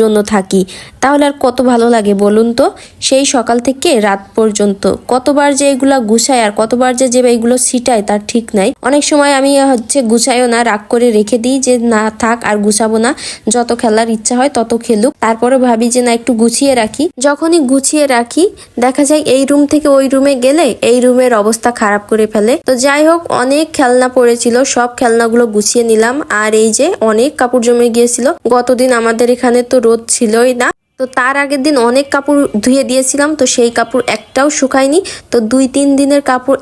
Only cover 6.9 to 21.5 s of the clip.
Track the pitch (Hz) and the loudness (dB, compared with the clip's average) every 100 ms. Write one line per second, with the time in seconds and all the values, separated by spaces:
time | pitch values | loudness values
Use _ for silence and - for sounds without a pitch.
6.9 | 247 262 254 247 240 233 254 - 254 254 | 0 0 2 2 2 0 0 0 -2 0
7.9 | 226 208 208 208 233 226 208 196 - 247 | -2 0 -4 -2 -6 -2 -2 -2 -2 -2
8.9 | 294 - 294 285 269 277 277 269 254 233 | 0 2 2 2 2 2 2 2 0 -2
9.9 | 285 226 233 247 240 247 233 233 208 - | -2 0 0 0 0 0 0 0 -2 -2
10.9 | 240 240 208 208 247 247 269 247 247 233 | 0 2 2 0 -2 0 -2 0 0 0
11.9 | 220 220 214 220 240 220 208 202 208 220 | 0 -2 -2 -4 -2 -2 -2 0 0 0
12.9 | 220 233 - - - - 247 240 233 233 | 0 -2 -4 -10 -10 -4 -2 -2 -2 0
13.9 | 214 233 220 - 247 277 240 226 233 - | 0 0 -2 -2 -2 0 -2 -2 -2 -2
14.9 | 214 254 - 226 226 247 262 247 226 240 | 0 0 0 -2 0 0 2 2 2 0
15.9 | 247 240 233 233 226 233 233 277 247 214 | 0 0 0 -2 0 0 2 0 0 -2
16.9 | - 330 - 285 285 330 339 254 269 269 | -2 -6 -2 -2 0 0 2 2 0 0
17.9 | 302 285 240 240 294 403 - - - 247 | 0 0 0 -2 0 -2 -2 -14 -4 -2
18.9 | 269 285 302 - 262 269 285 285 302 294 | 0 0 0 0 0 2 2 2 0 2
19.9 | 277 269 269 277 262 254 302 277 - 220 | 2 2 2 0 2 2 2 0 0 0
20.9 | 247 247 247 254 220 208 | 2 2 2 2 2 0